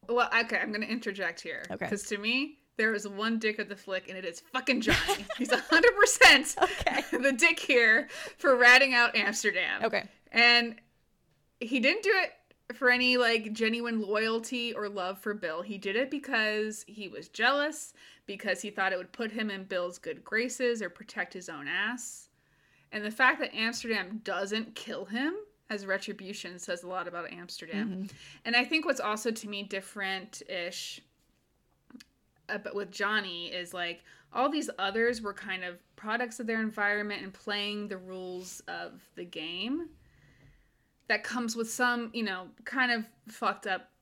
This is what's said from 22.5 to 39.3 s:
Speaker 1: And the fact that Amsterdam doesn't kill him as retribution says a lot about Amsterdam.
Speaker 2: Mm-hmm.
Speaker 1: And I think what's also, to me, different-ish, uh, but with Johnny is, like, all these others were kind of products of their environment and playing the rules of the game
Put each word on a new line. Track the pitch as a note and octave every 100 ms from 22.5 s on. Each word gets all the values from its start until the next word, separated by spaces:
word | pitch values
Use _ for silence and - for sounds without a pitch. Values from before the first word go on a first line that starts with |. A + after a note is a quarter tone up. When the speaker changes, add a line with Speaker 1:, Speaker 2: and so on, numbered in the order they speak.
| _ _ _ _
Speaker 1:
And | G#3+
the | G#3
fact | A3 C4 D#4+
that | C#4
Amsterdam | G3+ A3+ A#3 A#3+ G#3+ F3+ A3
doesn't | G#3+ F#3 G3 G#3+ A3+
kill | - - G#3+
him | F#3+ A3 C#4+ G4 G#4 _ _
as | G#3 G3
retribution | G3 G#3 G3+ F#3+ G#3 F3+ F3+
says | - F3
a | F3+
lot | F#3 F3
about | F3 E3+
Amsterdam. | F3 F3 - E3 G3+ A3
Speaker 2:
Mm-hmm. | F#3 G3 - - -
Speaker 1:
And | - A#3+
I |
think | B3+ D#4+
what's | D#4+ C4
also, | G#3 G#3+ A#3
to | A3 G#3
me, | G3+
different-ish, | G3+ G3 F#3+ G#3 F#3+ F#3+ F3+ - - F#3 F3 F#3+ - - _ _ _ _ _ _ _ _ _ - - _ _ _ -
uh, | G#3+
but | -
with | - E3+
Johnny | F#3 G3+ G#3+ G3 E3+ F3
is, | F3+ F3
like, | F3+ F3 E3+ - - _
all | - C4+
these | D4+ A3 -
others | G3 G#3 A#3 A#3+
were | G#3+
kind | G3 G#3 F#3
of | F3+ F3 _ -
products | G#3+ A3+ B3 A3+
of | A3+
their | A3+
environment | A3 G#3+ G3+ G#3 G#3 G3+
and | G3
playing | F#3+ - G#3 G3+ G#3 G3+
the | F#3+
rules | F#3 F#3 F#3 F3+ F#3 - -
of | F3 E3+ F#3 _ -
the |
game | F3